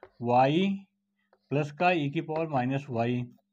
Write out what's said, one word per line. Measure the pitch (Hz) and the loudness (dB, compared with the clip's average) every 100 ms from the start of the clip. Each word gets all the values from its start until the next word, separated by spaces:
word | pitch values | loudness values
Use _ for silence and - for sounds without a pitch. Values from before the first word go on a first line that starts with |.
| - - | -20 -8
वाई | 120 123 135 156 196 196 - _ _ _ _ _ _ | 2 4 4 4 0 -2 -10 _ _ _ _ _ _
प्लस | 139 147 | -4 -4
का | - 175 | 0 2
ई | 180 143 | 2 0
की | 160 | -4
पावर | 151 156 160 | -4 -4 -2
माइनस | 139 123 135 139 | 0 0 -2 -2
वाई, | 117 117 123 123 - _ | -2 0 -2 -6 -12 _